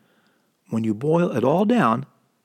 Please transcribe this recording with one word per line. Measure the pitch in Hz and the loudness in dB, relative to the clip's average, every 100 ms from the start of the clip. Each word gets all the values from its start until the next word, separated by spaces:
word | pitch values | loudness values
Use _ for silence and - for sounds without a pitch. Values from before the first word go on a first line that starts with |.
| _ _ _ _ _ _ - | _ _ _ _ _ _ -8
when | 113 | -4
you | 113 | -2
boil | 107 147 170 175 | -2 0 0 0
it | 120 | 0
all | 123 170 | 0 0
down, | 208 240 123 117 - _ _ _ | 2 2 2 0 -6 _ _ _